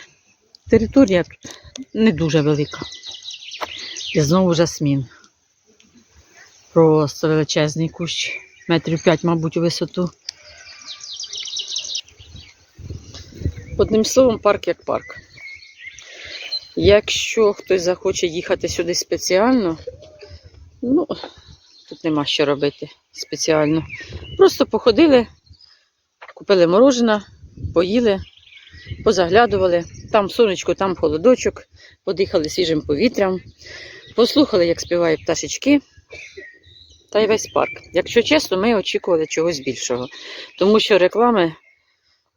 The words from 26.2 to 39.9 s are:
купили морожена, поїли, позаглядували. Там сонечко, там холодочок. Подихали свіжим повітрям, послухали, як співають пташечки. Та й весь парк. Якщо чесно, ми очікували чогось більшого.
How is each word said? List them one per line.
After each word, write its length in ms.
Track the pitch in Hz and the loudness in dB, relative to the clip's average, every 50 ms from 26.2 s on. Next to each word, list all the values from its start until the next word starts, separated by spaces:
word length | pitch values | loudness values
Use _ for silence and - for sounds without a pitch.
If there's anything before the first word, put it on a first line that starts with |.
| - - - | -20 -20 -20
купили 320 | - - - 202 185 170 | -8 0 2 4 6 6
морожена, 600 | 165 175 202 247 277 254 240 240 226 214 208 196 - - - - - - - - - - | 6 6 6 6 6 6 4 2 2 2 0 -2 -8 -20 -20 -20 -20 -18 -10 -8 -4 0
поїли, 460 | 165 185 180 208 247 240 220 196 190 165 - _ - _ - - - - - - - - - - - - | 0 0 2 2 2 2 2 0 0 -4 -10 _ -20 _ -20 -20 -20 -20 -20 -20 -20 -14 -14 -10 -4 0
позаглядували. 800 | 214 - 185 180 170 180 220 240 220 202 196 185 185 175 175 170 - - - - - - | 0 2 2 2 2 4 4 4 4 2 0 2 2 2 0 -2 -4 -14 -20 -10 -2 0
Там 180 | 214 202 180 | 0 0 0
сонечко, 440 | - - 240 208 185 160 - - 170 | 2 2 2 2 2 -2 -2 -4 -2
там 220 | - 196 196 175 | -2 -2 -4 -2
холодочок. 680 | - - 156 151 160 170 247 254 - - 208 - - - _ _ - - - _ _ - | -2 -2 -2 0 2 4 4 4 4 2 -4 -6 -6 -16 _ _ -20 -20 -20 _ _ -8
Подихали 440 | 190 190 - 196 - - 180 151 151 | -6 -2 -2 -2 0 0 -2 -2 -2
свіжим 320 | - - 180 160 160 151 | -2 -2 -2 0 0 -2
повітрям, 600 | - - 147 143 202 247 - - 202 190 185 175 - - - _ - - - - - - - - - - - | -2 -2 -2 2 0 0 2 0 0 0 -2 -4 -8 -14 -20 _ -20 -20 -20 -20 -20 -20 -20 -20 -20 -8 0
послухали, 520 | - 240 - - 285 294 - - 185 170 | 0 0 2 4 2 2 2 2 2 2
як 140 | 170 165 - | 2 0 -2
співають 420 | - - 175 175 170 165 156 147 - | -4 -4 -2 0 2 0 0 -2 -2
пташечки. 560 | - 160 - - 143 - - - - 294 285 - _ _ - _ _ - - - - - - - - - _ _ - - - - _ - _ _ - - | -4 -4 -4 -4 -8 -8 -4 2 2 2 2 2 _ _ -20 _ _ -20 -20 -20 -20 -20 -20 -20 -20 -20 _ _ -20 -20 -20 -20 _ -20 _ _ -4 0
Та 80 | 208 | 0
й 60 | 220 | 2
весь 200 | 202 220 214 - | 2 0 0 -2
парк. 260 | - - 143 131 - - - - - - | -2 -2 -2 -2 -2 -4 -12 -14 -6 -4
Якщо 300 | 170 175 - - 233 226 | -4 -2 0 2 0 2
чесно, 340 | - 294 311 - - 190 | 4 2 0 0 0 -2
ми 180 | 185 196 240 233 | 0 0 2 0
очікували 520 | 196 175 - - 202 - - 175 160 156 | 0 -2 -2 -4 -4 -2 0 0 0 0
чогось 340 | 151 - 160 160 175 170 139 | -2 -2 -2 -2 -2 -2 -4
більшого. 480 | 131 135 123 - - - | -6 -6 -8 -6 -4 -4